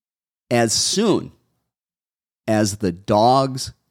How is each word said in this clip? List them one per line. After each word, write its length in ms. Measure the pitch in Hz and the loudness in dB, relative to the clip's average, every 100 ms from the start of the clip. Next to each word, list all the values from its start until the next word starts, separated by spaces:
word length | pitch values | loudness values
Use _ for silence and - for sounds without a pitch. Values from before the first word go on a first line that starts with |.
| _ _ _ _ _ | _ _ _ _ _
As 220 | 120 117 | 0 0
soon 600 | - - 185 220 117 - - _ _ _ _ _ _ _ _ _ _ - | 0 -2 0 0 0 -2 -14 _ _ _ _ _ _ _ _ _ _ -4
as 320 | 107 107 101 | -2 -2 -2
the 140 | 95 | -6
dogs 800 | 87 101 104 117 135 135 131 - - _ | -6 -2 2 4 4 0 -6 -12 -16 _